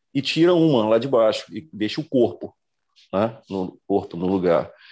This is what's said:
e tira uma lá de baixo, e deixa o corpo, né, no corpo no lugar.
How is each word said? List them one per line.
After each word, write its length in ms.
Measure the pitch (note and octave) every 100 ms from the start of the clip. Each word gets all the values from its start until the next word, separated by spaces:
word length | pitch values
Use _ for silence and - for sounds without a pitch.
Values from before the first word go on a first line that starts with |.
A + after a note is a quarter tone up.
| _
e 80 | C#3
tira 320 | C3 D#3 F3
uma 340 | F3 D#3+ B2+ G#2+
lá 100 | A2+
de 80 | C3+
baixo, 380 | B2 A2 - -
e 160 | A2 -
deixa 300 | - G#2+ -
o 60 | D#3
corpo, 480 | C3 A2+ - - _ _ _ _ _ _
né, 300 | F#2 A2+ A#2+ -
no 300 | G2 F#2 - -
corpo 280 | G2 G2 F2
no 100 | F#2
lugar. 440 | F#2+ F2+ D#2 C2 - -